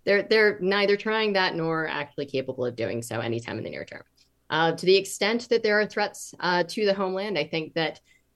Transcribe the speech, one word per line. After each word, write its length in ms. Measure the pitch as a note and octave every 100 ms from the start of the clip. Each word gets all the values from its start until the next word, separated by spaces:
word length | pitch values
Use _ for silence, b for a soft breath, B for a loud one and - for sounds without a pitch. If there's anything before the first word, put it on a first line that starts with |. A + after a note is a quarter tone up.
They're, 200 | - G3+
they're 340 | F#3+ A3 G#3+ G#3
neither 360 | F3+ G3+ G3+ G3+
trying 360 | A3 A3 A3
that 200 | F#3+ F#3
nor 320 | E3+ E3 D#3+ D#3
actually 400 | D3 C#3+ - C#3+
capable 400 | C3+ C3 B2+ B2
of 80 |
doing 260 | A#2+ A2 A#2
so 200 | A#2 A2+
anytime 360 | A#2 A#2 A#2 G#2
in 80 |
the 60 | -
near 140 | C#2+
term. 180 | - - - _ b _ -
Uh, 220 | D3+ E3
to 120 | E3
the 120 | F3+ F#3+
extent 520 | F#3+ - G3+ A#3 -
that 140 | A#3
there 180 | G#3+ G#3
are 60 | G#3
threats, 480 | G#3+ G#3 - - -
uh, 240 | F3 F3+
to 200 | E3+ A3+
the 80 | G#3
homeland, 460 | G3 F#3+ F#3 G#3 F3
I 60 |
think 280 | D3+ D#3+ D#3
that, 260 | - D#3+ - _ b _